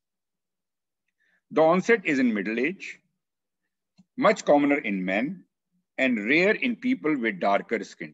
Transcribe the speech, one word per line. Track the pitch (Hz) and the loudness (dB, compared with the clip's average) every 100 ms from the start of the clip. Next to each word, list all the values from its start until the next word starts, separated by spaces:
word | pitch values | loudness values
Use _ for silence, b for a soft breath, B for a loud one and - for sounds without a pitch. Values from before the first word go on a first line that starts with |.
| _ _ _ _ _ _ _ _ _ _ _ _ _ _ _ | _ _ _ _ _ _ _ _ _ _ _ _ _ _ _
The | 147 | 2
onset | 160 180 - 233 | 4 4 2 0
is | 170 135 | 2 0
in | 123 | 0
middle | 107 95 113 | 0 -2 -2
age, | 147 196 - - _ _ _ _ _ _ _ _ _ _ _ - | -4 -6 -14 -18 _ _ _ _ _ _ _ _ _ _ _ 0
much | 151 214 | 2 2
commoner | - 147 143 143 | 2 4 4 0
in | 110 98 92 | -2 -4 -2
men, | 98 135 190 - _ _ _ _ - | -2 -4 -8 -16 _ _ _ _ -4
and | 131 117 101 | -2 -2 0
rare | 151 190 220 | 2 2 0
in | 135 113 | -4 -4
people | 127 131 151 147 | -4 -2 -2 -2
with | 113 95 | -2 -2
darker | 101 101 - 110 95 | 0 0 -2 -6 -6
skin | - 78 | -14 -18